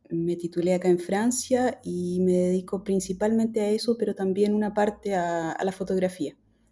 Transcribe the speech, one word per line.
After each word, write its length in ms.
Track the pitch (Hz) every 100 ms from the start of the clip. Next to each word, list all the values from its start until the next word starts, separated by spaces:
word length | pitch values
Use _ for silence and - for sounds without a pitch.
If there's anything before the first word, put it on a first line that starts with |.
| -
me 260 | 170 170 175
titulé 380 | 170 175 175
acá 140 | 180 185
en 100 | 175
Francia 800 | 175 196 240 240 - 254 254 -
y 360 | 175 175 180 180
me 120 | 185
dedico 500 | 180 180 185 185 190
principalmente 760 | 190 190 190 185 214 226 226 220
a 80 | 208
eso, 260 | 220 - 233
pero 160 | 202
también 400 | 196 190 190 208
una 200 | 214 208
parte 400 | 208 208 208 202
a, 380 | 190 170 170 160
a 120 | -
la 80 | 190
fotografía. 640 | 185 190 190 185 185 139 - _ _ _